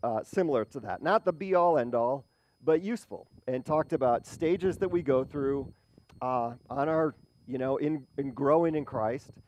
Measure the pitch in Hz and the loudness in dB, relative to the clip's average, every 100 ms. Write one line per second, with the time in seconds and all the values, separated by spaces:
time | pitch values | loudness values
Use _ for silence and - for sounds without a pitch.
0 | 120 110 - - 170 131 104 139 107 92 | -4 -2 -2 -2 0 0 -2 -6 -8 -4
1 | 156 214 190 160 190 180 175 156 120 120 | 0 2 2 -2 0 2 4 4 2 0
2 | 117 139 - _ _ _ 156 160 190 233 | 0 -2 -8 _ _ _ 0 0 0 -6
3 | - 101 - - - 127 - 156 151 156 | -8 -16 -18 -12 -6 -6 0 0 0 0
4 | 127 120 - - 160 185 185 165 190 175 | 2 2 -2 -4 -2 0 0 -2 -2 0
5 | 143 131 131 147 135 139 131 - _ _ | 2 0 0 -4 -2 -2 -6 -14 _ _
6 | _ - 127 127 117 120 - 131 147 160 | _ -8 -2 0 -2 -6 -8 -4 0 2
7 | 160 - _ _ - 131 127 139 147 156 | 0 -2 _ _ -8 -4 0 0 0 -2
8 | 131 - 139 117 143 156 170 156 139 131 | -4 -8 -6 -2 4 4 4 0 -4 -2
9 | 110 131 - - | -2 -2 -8 -20